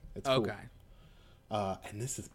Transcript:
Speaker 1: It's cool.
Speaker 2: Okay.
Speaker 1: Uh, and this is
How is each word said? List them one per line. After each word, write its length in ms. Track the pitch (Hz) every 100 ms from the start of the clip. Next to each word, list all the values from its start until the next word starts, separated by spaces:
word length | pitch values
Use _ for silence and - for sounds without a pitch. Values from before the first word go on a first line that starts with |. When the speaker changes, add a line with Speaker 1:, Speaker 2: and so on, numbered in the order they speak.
| - 101
Speaker 1:
It's 120 | 135
cool. 100 | 131
Speaker 2:
Okay. 140 | 104 104 123 - - - - - - - -
Speaker 1:
Uh, 260 | 107 98 92 -
and 120 | 107
this 160 | 127 -
is 100 | -